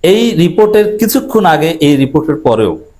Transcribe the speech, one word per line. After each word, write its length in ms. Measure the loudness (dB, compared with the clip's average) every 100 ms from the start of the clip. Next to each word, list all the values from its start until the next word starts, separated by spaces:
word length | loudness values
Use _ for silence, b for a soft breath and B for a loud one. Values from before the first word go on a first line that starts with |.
এই 300 | 2 2 0
রিপোর্টের 640 | 0 0 2 2 2 0 -2
কিছুক্ষণ 480 | -2 -2 -2 0 2
আগে, 240 | 0 0
এই 260 | 0 0 2
রিপোর্টের 400 | 0 -2 -2 -2
পরেও 420 | 0 0 -2 -4 -14 _